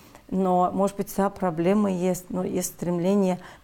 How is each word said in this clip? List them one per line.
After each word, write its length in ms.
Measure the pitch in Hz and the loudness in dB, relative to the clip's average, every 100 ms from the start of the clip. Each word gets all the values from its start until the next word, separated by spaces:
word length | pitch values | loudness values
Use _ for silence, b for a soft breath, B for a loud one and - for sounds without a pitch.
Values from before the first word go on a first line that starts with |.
| B B B | B B B
но, 400 | 185 185 180 180 | -2 2 4 2
может 220 | 185 196 196 | 2 0 -2
быть, 180 | 196 - | -6 0
да, 140 | 196 | -2
проблемы 640 | 196 185 160 170 208 202 | 0 -4 0 2 2 2
есть, 380 | 180 185 180 - | 0 0 -2 -4
но 140 | 180 | -6
есть 260 | 185 185 180 | -2 -2 -4
стремление, 680 | - 175 175 175 202 190 175 B B | -4 -2 0 2 2 2 0 B B